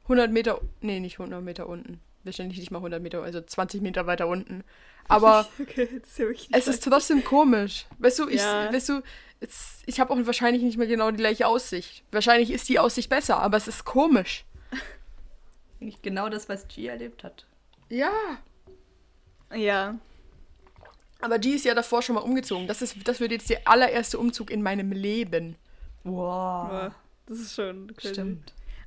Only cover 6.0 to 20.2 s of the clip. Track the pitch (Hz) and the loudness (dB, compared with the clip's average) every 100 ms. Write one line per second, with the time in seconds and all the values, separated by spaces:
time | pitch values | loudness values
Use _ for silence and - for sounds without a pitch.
6 | - - 226 240 - 254 254 247 - 277 | -12 -4 -4 -4 0 2 2 0 4 4
7 | - 294 - 277 302 226 202 - - - | 4 2 4 6 8 6 2 -6 -14 2
8 | 247 254 294 226 208 208 208 247 254 285 | 4 4 2 2 2 2 0 0 0 -2
9 | 262 - - _ - - - - - - | -4 -16 -20 _ -14 -12 -12 -12 -6 0
10 | 262 254 233 240 247 247 240 226 226 226 | 0 2 0 0 2 2 2 0 0 2
11 | 220 214 220 220 226 233 - 180 - - | 2 2 2 2 2 2 0 -6 -8 -16
12 | - 214 214 233 233 247 - - 233 240 | -6 0 4 6 4 0 0 4 4 2
13 | - 269 - 175 202 214 214 - - 254 | 0 0 2 2 2 2 0 -6 -2 2
14 | 311 247 180 - - - - 262 - - | 6 4 2 -6 -12 -20 -14 -12 -12 -16
15 | - - - - - - - - 220 - | -18 -18 -18 -20 -20 -20 -20 -18 -16 -12
16 | - 196 214 214 214 196 - - 240 240 | -8 -6 -6 -6 -8 -10 -12 -12 -10 -10
17 | 233 - - - - _ _ _ - 233 | -12 -14 -20 -20 -20 _ _ _ -8 -4
18 | 294 427 415 269 - _ - - _ _ | -2 -2 -4 -8 -14 _ -20 -20 _ _
19 | _ _ _ _ - 226 208 196 196 220 | _ _ _ _ -12 -4 0 0 -2 -6
20 | - - | -14 -20